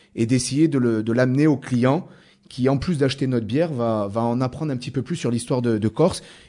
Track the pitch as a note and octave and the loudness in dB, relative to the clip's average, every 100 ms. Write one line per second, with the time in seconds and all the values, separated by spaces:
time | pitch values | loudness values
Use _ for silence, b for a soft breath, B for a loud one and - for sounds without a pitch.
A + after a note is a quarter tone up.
0 | B - A2+ B2+ - C3 D#3+ C#3 A#2+ A2 | B -4 0 0 0 2 2 2 2 0
1 | G#2+ A#2 B2+ C3 D#3 C#3 - B2 B2 C#3 | 0 2 2 4 2 2 0 0 2 0
2 | - B B B - - B2+ C#3 F#3 D3+ | -4 B B B -14 -2 0 0 0 0
3 | C3+ - C3 B2 G#2 C3+ E3+ C3 A#2 G#2+ | 0 0 -2 -2 -2 -2 -2 -2 0 0
4 | G2+ A2 A#2 A#2+ B2+ - D#3 B2+ C3 C3 | -2 -2 0 0 -2 -4 -6 -6 -6 -6
5 | - F3 B2+ A#2+ - B2+ A#2+ A2 G#2+ - | -6 -4 -2 -2 -2 -2 0 2 0 2
6 | E3+ - B B | 0 0 B B